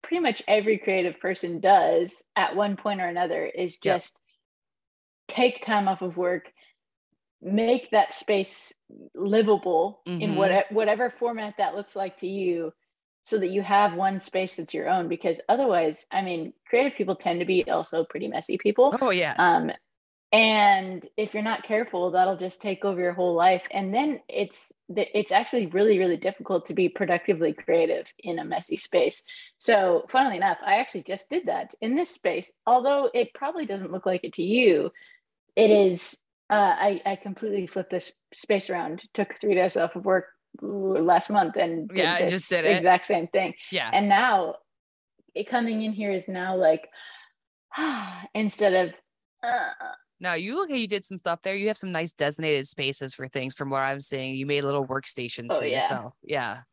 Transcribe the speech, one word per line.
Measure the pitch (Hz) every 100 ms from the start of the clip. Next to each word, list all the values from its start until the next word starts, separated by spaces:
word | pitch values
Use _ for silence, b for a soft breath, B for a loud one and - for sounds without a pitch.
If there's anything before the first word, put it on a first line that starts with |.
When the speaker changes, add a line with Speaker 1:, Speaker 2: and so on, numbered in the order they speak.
Speaker 1:
pretty | - 339
much | 311 208 -
every | 214 214 208
creative | - 190 180 -
person | 185 185 175 170
does | 185 196 160 165 175 - _ -
at | 185
one | 180 208 196
point | 208 196
or | 180
another, | 175 175 165 160
is | - 180 -
Speaker 2:
Yep. | 151 175
Speaker 1:
just | - _ _ _ _ _ _ _ _ _ _ _ -
take | - 247 247
time | - 214 196
off | 185
of | 185 170
work, | 180 180 - b b b _ _ _ _ _ _
make | 180 208 226 247 -
that | 214 -
space | - - 202 190 - - - _ 52 -
livable | - 196 214 214 202 185 165 190 208 -
in | 175
Speaker 2:
Mm-hmm. | 165 156
Speaker 1:
what-, | 190 196 196
whatever | 214 214 208 247
format | - 233 226 208 208
that | 185
looks | 175 202 196
like | 190 -
to | 180
you, | 196 185 170 160 _ _ _ _ _
so | - 214
that | 180
you | 190
have | 190 202 208
one | 175 190 190
space | - 190 185
that's | - 160
your | - -
own. | 185 170
Because | 170 185 160 -
otherwise, | 233 262 175 165 156 -
I | 185
mean, | 190 175 160 - _
creative | 240 277 -
people | 190 180
tend | 175 170
to | 175
be | 185 -
also | 165 160 160
pretty | 160 147 208
messy | 143 - -
people. | 208 208 269 269
Speaker 2:
Oh, | 262
yes. | 180 156 -
Speaker 1:
Um, | 175 165 120 - _ _ _ _ _
and | 214 220 214 208 196 190 185 - -
if | 214
you're | 214
not | 220 226
careful, | - 214 233 180 180
that'll | 175 185 185
just | 185 -
take | 208 185
over | 202 180
your | 180
whole | 175 180
life. | 170 180 185 -
And | 196 190
then | 220 302 269 -
it's, | - 202 - _ _ -
it's | 185 190 208 202
actually | 190 233 247 185
really, | 185 214 196
really | 185 165
difficult | 175 202 - 185 -
to |
be | 160 180
productively | - 185 175 - 170 170
creative | 156 - 170 165 180 - _
in | - 165
a |
messy | 160 160 - -
space. | - 175 - - B B B _
So | - 220 190 165 -
funnily | 262 269 180
enough, | 196 170
I | - 202
actually | 262 190
just | - 190 -
did | 320 -
that | - - -
in | 220 269
this | 349
space. | - - 175 - _ -
Although | 247 254 285 262
it | 240 233
probably | - 277 339 254
doesn't | 196 185
look | 185 190
like | 180
it | -
to | -
you, | 175 233 233 156 156 b b b b _ _
it | - 214
is, | 208 196 175 - - _ _ _
uh, | 208 196 160
I, | 202 190 196
I | 196
completely | 202 190 220 202 180
flipped | 196 180
this | 180 - _ _
space | - - 202 190
around, | 180 165 170 -
took | - 196 -
three | 214
days | 185 180 170
off | 170 180
of |
work | 196 185 185 _ _ -
last | 208 202 190 190 165 170 -
month | 208 170 202
and | 170 165 156
did | 190
Speaker 2:
Yeah, | 165
I | 175
Speaker 1:
this | 180
Speaker 2:
just | 185 -
did | 180 160
it. | 180
Speaker 1:
exact | 175 180 -
same | 202 165
thing. | 196 185 - B
Speaker 2:
Yeah. | 185 117
Speaker 1:
And | 185 202
now | 196 247 202 170 - _ _ _ _ _ _ _
it, | - 208
coming | 240 233 220
in | 220
here | 208 208
is | 190 185
now | 185 185 185
like, | 165 160 - B B B B B _ _ _ -
<sighs> | 311 247 190 180 190
instead | 208 214 - 208
of, | 185 180 - _ _ _ _
uh, | 240 240 160 - 117 - _ _
Speaker 2:
No, | 180
you | 170 190
look | 294 381
like | 269
you | 220
did | 202
some | - 190
stuff | 180 170
there. | 190
You | 196 208
have | 214
some | 190
nice | 170 165
designated | - 147 151 160 143 139
spaces | - 135 139 139
for | - 131
things | 139 131
from | - 139
what | 135
I'm | 135 139
seeing. | 135 135 131
You | 131 139
made | 143
little | 139 143 131
workstations | 135 - - 123 - 120
Speaker 1:
Oh, | 156
Speaker 2:
for | 123
Speaker 1:
yeah. | 131
Speaker 2:
yourself. | 127 127 120 _
Yeah. | - 143 120 113 -